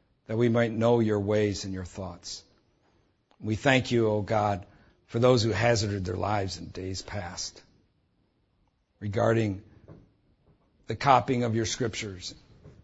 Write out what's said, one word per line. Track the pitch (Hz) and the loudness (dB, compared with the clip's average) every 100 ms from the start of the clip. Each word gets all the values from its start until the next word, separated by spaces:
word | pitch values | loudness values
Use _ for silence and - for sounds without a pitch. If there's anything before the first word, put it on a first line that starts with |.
| _ _ - | _ _ -6
that | 113 | 0
we | 120 | 2
might | 117 117 | 4 0
know | 113 117 120 | 2 4 4
your | 107 104 | 4 2
ways | 98 107 104 95 | 2 2 2 -2
and | 98 | -8
your | 92 90 | -10 -10
thoughts. | - 92 87 - - _ _ _ _ _ _ _ _ _ _ | -12 -12 -14 -16 -16 _ _ _ _ _ _ _ _ _ _
We | 107 107 | -6 0
thank | 143 131 - | 2 2 2
you, | 120 110 | 2 2
O | 107 | 0
God, | 92 107 104 98 - _ _ _ _ | 0 0 0 -2 -8 _ _ _ _
for | 117 | 2
those | 127 123 | 4 4
who | 113 | 2
hazarded | 101 120 113 104 101 | 0 2 2 0 -4
their | 92 95 | -6 -4
lives | 95 104 98 - | -2 -2 -4 -8
in | 85 | -14
days | 90 92 95 | -10 -10 -10
past | - 104 87 90 - - _ _ _ _ _ _ _ _ _ _ _ _ _ - | -10 -10 -10 -10 -12 -14 _ _ _ _ _ _ _ _ _ _ _ _ _ -10
regarding | 104 110 110 113 107 98 - - - - _ _ _ _ _ _ _ _ - | -6 0 2 2 0 -4 -10 -20 -20 -20 _ _ _ _ _ _ _ _ -10
the | |
copying | 110 143 127 131 123 | 0 6 6 4 0
of | 120 113 | 0 0
your | |
scriptures, | 107 - 117 - 107 90 - - - - - - | -2 -2 -4 -4 -10 -12 -14 -16 -20 -20 -20 -20